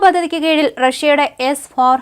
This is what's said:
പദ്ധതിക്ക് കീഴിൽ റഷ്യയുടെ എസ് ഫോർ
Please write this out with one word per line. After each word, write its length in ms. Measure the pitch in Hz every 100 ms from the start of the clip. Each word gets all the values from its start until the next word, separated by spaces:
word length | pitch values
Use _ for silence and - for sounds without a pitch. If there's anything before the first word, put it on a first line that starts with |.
പദ്ധതിക്ക് 360 | 381 359 339 320
കീഴിൽ 260 | 320 311 285 -
റഷ്യയുടെ 440 | 262 262 302 285 285 - 254
എസ് 200 | 277 -
ഫോർ 220 | - 254 262